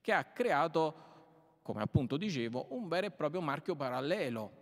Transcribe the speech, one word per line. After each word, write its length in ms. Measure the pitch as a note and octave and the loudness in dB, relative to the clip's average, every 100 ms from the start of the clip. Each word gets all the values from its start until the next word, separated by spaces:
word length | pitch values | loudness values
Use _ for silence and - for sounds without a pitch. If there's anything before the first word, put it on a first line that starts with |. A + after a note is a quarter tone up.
che 100 | - | 4
ha 140 | F#3+ C3+ | 2 2
creato, 1400 | - A#3+ D3 E3 D#3+ D#3 D#3 - - - - _ _ | -2 2 4 4 2 2 -2 -20 -20 -20 -20 _ _
come 200 | - - | -8 -4
appunto 360 | G#2+ - B2+ C#3+ | 2 2 2 -2
dicevo, 500 | G#3+ C#3+ A#2 B2 - | -2 -2 -2 -4 -6
un 180 | C4 F#3+ | -8 -2
vero 180 | E3+ G3+ | 0 -2
e 40 | |
proprio 280 | - D3+ F3 | -2 -2 -2
marchio 380 | D#3 C#3+ F3 D#3+ | -2 -2 -4 -4
parallelo 760 | C3+ B2 C#3 G3+ C#3+ A2+ G#2+ - | -2 -2 0 0 0 -4 -6 -12